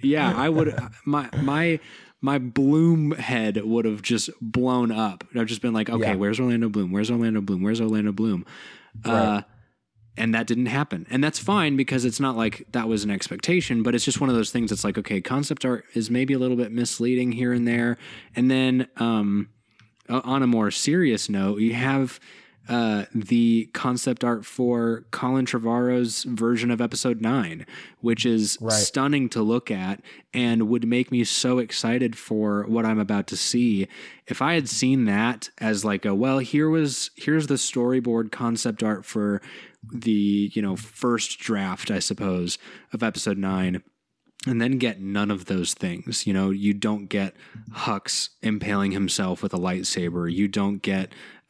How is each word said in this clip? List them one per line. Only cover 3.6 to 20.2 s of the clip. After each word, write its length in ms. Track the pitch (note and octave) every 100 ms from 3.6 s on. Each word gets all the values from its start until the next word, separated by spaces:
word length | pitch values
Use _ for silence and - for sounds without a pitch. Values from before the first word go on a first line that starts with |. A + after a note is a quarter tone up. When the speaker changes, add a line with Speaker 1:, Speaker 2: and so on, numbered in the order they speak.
Speaker 1:
would 220 | G#2+ A#2 A2
have 160 | G#2
just 280 | - A2+ - -
blown 500 | A2+ B2+ B2+ B2+ A#2
up. 320 | A2 G#2+ F2+ -
And 80 | -
I've 80 | A2+
just 140 | A2+
been 120 | B2
like, 160 | A2+ G#2+
"Okay, 200 | A#2 G#2
Speaker 2:
Yeah. 60 | F#2+
Speaker 1:
where's 240 | G2+ A2
Orlando 280 | B2+ A#2 A2+
Bloom? 220 | G#2 F#2
Where's 180 | G2 A2
Orlando 280 | A#2+ A2+ A2
Bloom? 200 | G2 F#2
Where's 180 | G2 A2+
Orlando 320 | A2+ G#2+ G#2
Bloom?" 340 | G2+ A2 F#2 - - - - - A2+ A2+
Speaker 2:
Right. 80 |
Speaker 1:
Uh, 280 | A2+ A2 G#2 - - _ _ _ _ _ -
and 160 | A2+
that 140 | A2 A#2
didn't 200 | A#2 B2
happen. 380 | C3 D3 F2+ D#2+
And 120 | B2+
that's 160 | D3 -
fine 360 | - G3+ D#3 C3+
because 300 | C3 C3 A#2+
it's 140 | A2+
not 160 | C#3 A2+
like 280 | A2 - -
that 160 | B2 A2+
was 160 | A2
an 80 | G#2
expectation, 720 | G2 - - - F3 - A#2+
but 100 | A2+
it's 120 | A#2 -
just 160 | B2
one 80 | C3+
of 60 | A#2+
those 140 | G#2
things 200 | A#2+ A2
that's 140 | G#2 G#2
like, 120 | G2+
okay, 220 | G2 G2
concept 460 | - C3 C#3+ D3 C3
art 180 | A#2+ -
is 160 | A#2+ G#2+
maybe 240 | A#2+ C3
a 60 | C3+
little 160 | B2+ A#2+
bit 160 | A2+
misleading 600 | A#2 B2 - A#2 B2+ B2
here 180 | A#2 B2
and 160 | B2 A#2+
there. 300 | A#2+ A#2+ A#2+ - - -
And 160 | - B2+
then, 380 | C3 C3 B2+ B2 -
um, 540 | A#2 A2+ G2+ G2+ G#2 _ _ _ _ _ -
o-, 140 | B2+